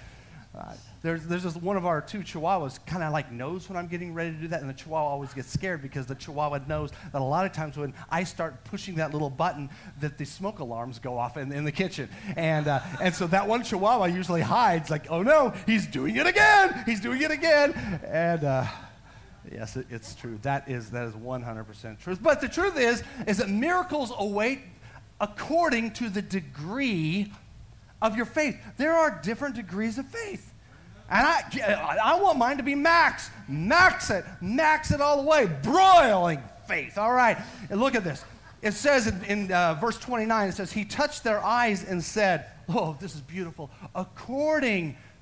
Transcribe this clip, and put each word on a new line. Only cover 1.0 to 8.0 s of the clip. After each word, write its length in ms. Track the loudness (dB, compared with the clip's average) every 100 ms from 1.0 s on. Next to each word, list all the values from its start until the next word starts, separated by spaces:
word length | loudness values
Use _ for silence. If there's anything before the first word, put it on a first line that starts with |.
there's, 240 | -6 -6 -4
there's 160 | -4
this, 140 | -4 -4
one 200 | -2 -2
of 80 |
our 160 | 0 -2
two 200 | -4 -10
chihuahuas 580 | -10 -6 -2 0 -2 -8 -8
kinda, 240 | -6 -2
like, 220 | -4 -4
knows 360 | -8 -8 -8 -8
when 80 | -10
I'm 120 | -8
getting 260 | -8 -8
ready 160 | -6 -6
to 60 | -6
do 120 | -8
that, 120 | -6
and 100 | -8
the 40 |
chihuahua 340 | -12 -8 -4 -2
always 260 | -4 -6
gets 180 | -10 -8
scared 300 | -6 -4 -6
because 240 | -6 -8 -8
the 80 |
chihuahua 460 | -10 -10 -4 -4 -4 -4
knows 240 | -6 -6 -10 -8
that 100 | -4
a 40 |
lot 200 | 0 0
of 60 | 0
times 260 | -4 -8 -6
when 160 | -8 -10